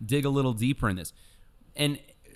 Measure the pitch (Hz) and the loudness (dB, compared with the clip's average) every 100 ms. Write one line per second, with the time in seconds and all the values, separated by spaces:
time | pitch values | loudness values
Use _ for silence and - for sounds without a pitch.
0 | 107 143 139 139 131 110 123 139 113 92 | -2 0 2 2 2 2 0 2 0 -2
1 | 82 - - - - - - - 147 143 | -6 -16 -20 -20 -20 -20 -14 -2 -2 -2
2 | - - - | -10 -20 -20